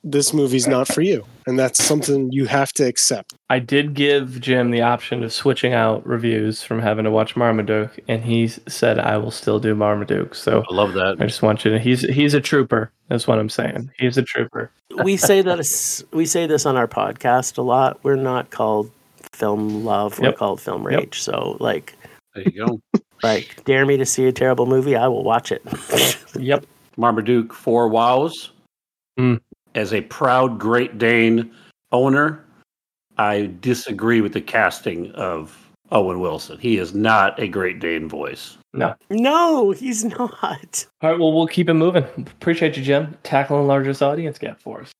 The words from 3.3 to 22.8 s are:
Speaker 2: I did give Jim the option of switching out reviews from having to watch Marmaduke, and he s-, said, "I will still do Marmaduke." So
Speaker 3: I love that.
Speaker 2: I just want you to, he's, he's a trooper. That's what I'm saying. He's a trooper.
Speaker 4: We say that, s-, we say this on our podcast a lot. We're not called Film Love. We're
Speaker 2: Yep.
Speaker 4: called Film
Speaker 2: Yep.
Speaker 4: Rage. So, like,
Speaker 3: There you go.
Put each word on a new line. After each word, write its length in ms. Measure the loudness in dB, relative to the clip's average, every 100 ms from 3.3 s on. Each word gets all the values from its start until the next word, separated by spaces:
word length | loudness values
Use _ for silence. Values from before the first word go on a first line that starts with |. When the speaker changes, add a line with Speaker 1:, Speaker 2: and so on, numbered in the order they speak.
| -20 _
Speaker 2:
I 100 | -2
did 340 | 2 0 0
give 480 | 0 2 2 0 -8
Jim 300 | 0 2 2
the 100 | 2
option 420 | 2 0 -4 -6
of 80 | -4
switching 400 | -2 0 2 2
out 320 | 4 2 0 -2
reviews 560 | -2 0 0 -2 -4
from 180 | -6 -2
having 240 | 0 0 0
to 60 |
watch 260 | 0 0 0
Marmaduke, 600 | 2 2 0 -2 -2 -10 -6
and 120 | -4
he 220 | 0 0 0
s-, 140 | -2 -14
said, 320 | 0 2 2
"I 160 | 0 -2
will 140 | -4
still 280 | -4 -2 0
do 160 | 0 0
Marmaduke." 600 | 0 0 -2 -4 -4 -4
So 280 | 0 0 2
Speaker 3:
I 40 | 0
love 180 | 0
that. 240 | 0 -2 0
Speaker 2:
I 40 | -2
just 160 | 2
want 220 | 2 2
you 80 | 2
to, 80 | 2
he's, 220 | 2 2
he's 320 | 2 2 2
a 80 | 2
trooper. 500 | 2 0 2 0 -2 _ _
That's 200 | -4 2
what 120 | 0
I'm 100 | 0
saying. 420 | -4 -4 -6 -10 -4
He's 200 | 0 0
a 60 |
trooper. 480 | -2 -4 -4 -6 -10 _ _ -4
Speaker 4:
We 120 | 0 2
say 260 | 4 4
that, 180 | 4 0
s-, 440 | -2 -4 -4 -8 -6
we 140 | -4 0
say 220 | 0 0
this 180 | 0 2
on 100 | 0
our 120 | 0
podcast 680 | -2 -4 -2 2 2 0 -4
a 40 |
lot. 360 | 0 2 2 0
We're 120 | -2 0
not 320 | 0 -2 -6
called 420 | -2 0 0 -2 _ _ _ -20
Film 540 | -4 -2 -2 -2 -4 -2
Love. 340 | -2 -2 -2
We're 100 | -2
Speaker 2:
Yep. 80 | 0
Speaker 4:
called 220 | -4 -4
Film 220 | -8 -8 -2
Speaker 2:
Yep. 100 | -2
Speaker 4:
Rage. 220 | -2 -8
So, 340 | -6 -6 -6 -4
like, 340 | -4 -4 -8 -20 -20 -20 _ -4
Speaker 3:
There 80 |
you 220 | -4 -2 -4
go. 160 | -4